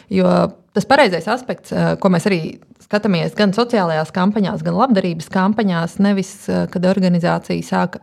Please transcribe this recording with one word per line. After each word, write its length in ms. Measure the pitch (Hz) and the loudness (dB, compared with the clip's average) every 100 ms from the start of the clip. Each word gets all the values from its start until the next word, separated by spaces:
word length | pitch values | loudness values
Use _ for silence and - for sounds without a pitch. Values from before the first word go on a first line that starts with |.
| - | -4
jo 200 | 190 180 180 170 - _ | 0 2 2 0 -4 _
tas 140 | - - | -4 2
pareizais 380 | 277 240 170 185 | 4 4 0 -4
aspekts, 400 | 247 - 180 - | -6 -6 -10 -8
ā, 240 | 180 170 165 | -2 -2 0
ko 100 | 190 | 2
mēs 160 | 175 175 | 2 2
arī 140 | 180 160 - - _ | 0 -2 -10 -20 _
skatāmies 540 | - 208 214 175 160 - | -6 -2 0 0 0 0
gan 160 | 208 | 0
sociālajās 560 | 196 240 233 175 156 156 | 2 0 0 0 -2 -2
kampaņās, 500 | 196 185 214 185 180 160 | 0 0 0 -2 -2 -2
gan 80 | |
labdarības 560 | 175 269 196 185 165 - | 0 2 2 0 -4 -4
kampaņās, 680 | 190 190 214 202 170 170 - | 0 0 0 0 0 -2 0
nevis, 300 | 202 196 185 - - | 0 0 -2 -8 -6
ā, 160 | 180 175 | -4 -2
kad 180 | 180 180 | -2 0
organizācija 720 | 196 185 175 170 170 - 175 | 2 2 2 0 -2 -2 -6
sāk 380 | 170 185 180 - | -4 -2 -2 -4